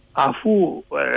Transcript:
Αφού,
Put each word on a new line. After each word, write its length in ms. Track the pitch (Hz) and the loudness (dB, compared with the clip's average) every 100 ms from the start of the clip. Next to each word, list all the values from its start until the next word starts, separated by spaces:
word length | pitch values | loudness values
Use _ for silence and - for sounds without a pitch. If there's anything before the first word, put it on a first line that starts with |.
| _ | _
Αφού, 720 | - 135 127 220 214 165 - - 147 135 | -2 -2 0 0 2 2 -2 -8 -4 -2